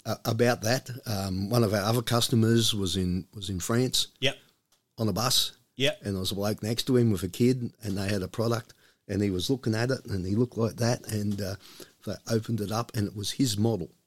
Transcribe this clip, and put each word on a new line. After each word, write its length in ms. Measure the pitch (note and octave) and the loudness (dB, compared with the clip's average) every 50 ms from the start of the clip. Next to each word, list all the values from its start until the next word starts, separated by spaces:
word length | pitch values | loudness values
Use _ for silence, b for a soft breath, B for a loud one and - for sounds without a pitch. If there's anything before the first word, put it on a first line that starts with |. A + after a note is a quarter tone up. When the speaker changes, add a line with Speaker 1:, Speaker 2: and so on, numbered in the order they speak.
| - | -6
Speaker 1:
uh, 80 | A2 G#2+ - - | -8 -6 -4 -2
about 380 | B2 A2 A2+ A#2+ A#2+ A#2 - | -2 2 2 4 2 2 0
that. 260 | G2+ A2 B2+ C3+ - - A#2+ - - | 0 -2 -2 -2 -2 -8 -12 -10 -6
Um, 440 | A2+ G#2+ G2 G2 G2 F#2 F#2+ G2 G2 | -6 -4 -4 -2 -2 -2 -2 -2 2
one 120 | B2 A#2+ A#2 | 4 4 4
of 100 | G2 G#2+ | 4 2
our 80 | G2+ | 2
other 180 | F#2+ A2 A#2 B2 | 2 2 0 0
customers 720 | A2+ - A#2 A#2 - - B2+ A2+ A2 A2+ A#2 A#2 A2 - A2 | 0 2 2 2 2 4 4 4 6 6 6 4 4 2 0
was 220 | G2+ G2 F2 F2 | 0 -2 0 0
in, 300 | F#2+ F#2 F2+ F2+ F#2 - _ - | 0 0 0 0 -2 -4 _ -14
was 160 | G#2+ F#2+ F#2+ | -12 -8 -6
in 100 | F#2+ F2 | -6 -6
France 460 | - - A2+ A#2+ B2+ B2 - - - - _ - | -2 0 0 0 0 2 0 0 -2 -2 _ -2
Speaker 2:
Yep. 160 | B2+ C3+ - - _ _ _ _ _ _ _ _ _ _ - - | -2 -2 -2 -4 _ _ _ _ _ _ _ _ _ _ -6 -2
Speaker 1:
on 100 | A2+ G#2 | -2 0
a 40 | |
bus. 400 | F2+ A2 A#2 C3 - - - - - _ _ _ - | 0 0 0 2 2 2 0 0 -6 _ _ _ -4
Speaker 2:
Yep. 220 | B2 C3 D3 - - | 0 0 0 0 -2
Speaker 1:
And 120 | - G#2 G2 | -4 -4 -4
there 60 | F#2 | -2
was 120 | G2 - | -2 -4
a 20 | G#2 | -2
bloke 280 | F#2+ G2+ G#2+ G#2+ - | -2 -2 -2 -2 -2
next 220 | G#2 G#2+ A#2 - - | -2 -4 -2 -2 0
to 120 | - B2+ | 2 4
him 160 | A#2+ A#2+ A2+ | 6 6 4
with 100 | G2+ E2+ | 4 2
a 60 | F#2+ F2 | -2 -4
kid, 420 | - - A#2+ B2 C3 B2+ A#2+ - - - | 0 4 4 4 4 2 -2 -8 -10 -8
and 140 | A2 G#2 F#2+ G2 | -6 -6 -4 -2
they 100 | F#2+ G2 | -2 -2
had 140 | G#2 G2 | -2 -2
a 60 | F#2 F2 | -4 -4
product, 440 | - - A2 A2+ A#2 G#2+ - - - b b b b b b - | -4 -2 0 0 0 -2 -6 -12 -20 b b b b b b -4
and 120 | F#2+ G2 | -2 0
he 80 | G#2 G2+ | 0 0
was 200 | F#2 F2+ F2+ - | 0 -2 0 -2
looking 240 | C3+ B2 - A#2 A2 | -2 0 0 -2 0
at 160 | A2 A#2+ C3 | 0 0 0
it, 140 | C3 - - | 0 -4 -4
and 180 | - G2 F#2 F2 | -6 -6 -4 -2
he 80 | F#2+ G#2 | -2 0
looked 200 | A2+ B2 - - | 0 0 0 0
like 200 | G#2+ A2+ A2 - | -2 -2 -2 0
that, 300 | - A#2+ A#2 B2 - - - | 0 0 0 0 -2 -4 -6
and, 280 | A2 G#2 G#2 G#2 G2+ G2+ | -4 -2 -2 -2 -2 -4
uh, 140 | G2+ F2+ G2+ - B B B B B B B B - | -4 -6 -8 -10 B B B B B B B B -10
they 80 | G#2+ F#2 - - - | -10 -10 -8 -4 -2
opened 300 | A2+ A2 A2 - A#2 G#2 | -2 -2 0 -2 -4 -2
it 120 | G#2 F#2 | -2 -2
up, 200 | G#2+ A2+ A2+ - - | -2 -2 -2 -2 -2
and 100 | G#2+ G2+ | -2 -2
it 80 | G2 - | -2 -4
was 180 | G#2+ G#2 - | -6 -6 -6
his 240 | - - C#3 A#2+ G#2 G2+ | -2 0 0 0 2 2
model. 320 | G#2+ A#2 A2 F2+ D#2+ - _ _ _ | 2 2 2 0 -4 -8 _ _ _